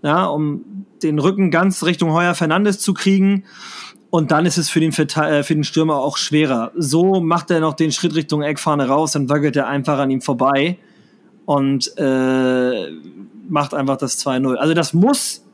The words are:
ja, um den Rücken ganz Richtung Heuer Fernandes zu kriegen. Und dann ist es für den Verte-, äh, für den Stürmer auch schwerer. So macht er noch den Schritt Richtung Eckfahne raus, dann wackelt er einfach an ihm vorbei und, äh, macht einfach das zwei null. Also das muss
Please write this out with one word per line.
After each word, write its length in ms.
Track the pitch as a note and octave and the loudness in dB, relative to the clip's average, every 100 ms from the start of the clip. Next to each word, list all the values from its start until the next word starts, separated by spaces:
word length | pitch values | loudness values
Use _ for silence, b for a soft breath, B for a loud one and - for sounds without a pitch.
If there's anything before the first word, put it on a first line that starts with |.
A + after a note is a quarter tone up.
ja, 240 | D3+ D#3+ F#3 | 2 2 2
um 600 | D3+ D3+ D3 - G3 - _ | 0 -2 -4 -8 -16 -16 _
den 160 | D#3+ D3+ | -2 2
Rücken 320 | D3+ G3 F#3+ | 0 2 2
ganz 320 | E3 F#3+ F#3 | 2 2 0
Richtung 300 | E3 F3+ E3+ | -2 0 0
Heuer 220 | D#3+ F3 E3+ | 2 0 0
Fernandes 440 | D#3+ E3+ G#3 G3+ | 0 2 0 0
zu 140 | - | -2
kriegen. 500 | F#3 - G3 F#3+ G3 B B B B B B _ | 0 2 4 4 2 B B B B B B _
Und 220 | E3+ D3+ | -2 2
dann 140 | D#3 F3 | 2 2
ist 120 | - | 0
es 120 | D#3 | 0
für 100 | D#3+ | 2
den 120 | D#3+ | 0
Verte-, 460 | D3+ D3+ - D3+ D3+ | 0 -2 0 0 0
äh, 40 | |
für 120 | C#3+ D#3 | 0 0
den 100 | C#3+ | 0
Stürmer 300 | - D#3+ D3 | 0 0 0
auch 180 | C#3 C#3+ | -2 -4
schwerer. 560 | - D3+ D3+ B2+ A#2 - | 0 2 2 0 -2 -4
So 420 | D3 D#3 F#3 F#3+ | 0 2 4 2
macht 300 | E3 E3+ - | 2 -2 0
er 80 | E3+ | 0
noch 140 | D#3+ | 0
den 180 | D3+ D#3+ | 0 0
Schritt 240 | C#3+ F3 D#3 | 0 -2 -2
Richtung 260 | D3+ D3+ | -2 -2
Eckfahne 460 | D3 D3 - D3 C3 | -2 -2 -2 0 2
raus, 240 | C#3 D#3 | 2 2
dann 140 | D3 C3 | 0 0
wackelt 280 | D3 D3 C#3+ | 0 2 0
er 100 | B2+ | -2
einfach 320 | C#3 C#3 C#3+ | -2 -2 0
an 100 | C#3 | 0
ihm 100 | C3 | -2
vorbei 560 | - B2 C3 C#3 D3+ F3+ b b b b b _ - | -2 0 2 2 0 -2 b b b b b _ -2
und, 460 | C#3+ C#3 C#3 - - | 0 2 0 -2 -2
äh, 920 | C3+ C3 C3 C3 C3 B2+ B2+ A#2 D#2+ D#2+ D2 D2+ - - - | -2 0 0 0 0 0 0 -2 -8 -12 -18 -20 -20 -20 -4
macht 240 | D#3 C#3+ | -2 -2
einfach 240 | D3+ C3+ C3+ | -2 -2 -2
das 200 | C3 - | -4 -4
zwei 220 | - B2+ | -4 -2
null. 180 | C3 B2+ | 0 0
Also 160 | D3+ | 0
das 200 | E3 D3+ | 0 0
muss 520 | E3 G#3+ C#4+ - - _ | 2 2 2 -2 -8 _